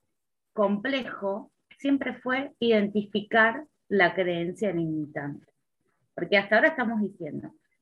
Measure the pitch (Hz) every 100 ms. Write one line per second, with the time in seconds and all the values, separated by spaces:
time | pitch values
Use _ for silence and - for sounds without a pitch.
0 | _ _ _ _ _ 214 202 202 262 269
1 | 226 - 196 208 - _ _ - 277 277
2 | 254 - 247 262 277 - 233 214 202 208
3 | 208 208 208 226 226 277 - _ - 190
4 | 175 190 180 170 170 175 208 170 160 156
5 | 147 151 143 - _ _ _ _ _ _
6 | _ - 175 202 202 214 311 - 226 220
7 | 190 - 151 139 - - _ _